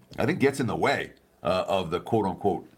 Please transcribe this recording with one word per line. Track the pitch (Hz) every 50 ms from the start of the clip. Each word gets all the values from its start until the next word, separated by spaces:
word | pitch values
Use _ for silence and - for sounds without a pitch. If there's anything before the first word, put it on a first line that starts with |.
| - - -
I | - 101
think | - - -
gets | 127 139 135 -
in | 131
the | 107 82
way, | 80 95 131 139 98 73 - - - _ _ _ _ -
uh, | 82 92 92 -
of | - 95 95 92 80
the | 87 85
quote-unquote | - - 117 110 98 95 87 - - 101 87 - - - -